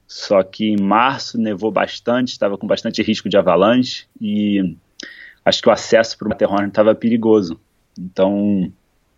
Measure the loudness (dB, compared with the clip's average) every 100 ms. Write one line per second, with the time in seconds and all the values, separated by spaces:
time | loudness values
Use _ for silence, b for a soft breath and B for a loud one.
0 | _ -12 0 2 2 -2 -2 0 0 0
1 | -2 -2 -8 -6 -4 -4 -4 -2 -4 -6
2 | -4 -2 -2 -4 -4 -4 -4 -4 -4 -4
3 | -2 -2 0 2 4 4 4 2 0 -6
4 | -16 -10 -6 -2 0 0 -2 -6 _ -20
5 | B B B B -2 0 2 2 4 2
6 | 2 -2 -6 -2 0 0 0 2 2 4
7 | 2 2 4 4 2 -6 _ _ _ -16
8 | -8 0 0 2 0 0 -2 -6 _ _
9 | _